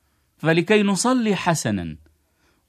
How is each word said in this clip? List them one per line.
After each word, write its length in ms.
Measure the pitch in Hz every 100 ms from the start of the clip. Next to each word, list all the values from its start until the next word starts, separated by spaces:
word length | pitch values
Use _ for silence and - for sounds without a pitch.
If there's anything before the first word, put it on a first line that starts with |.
| _ _ _ -
فلكي 460 | 151 165 170 214
نصلي 520 | 202 185 247 254 214 185
حسنًا 600 | 175 156 120 98 82 76 _ _ _ _ _ _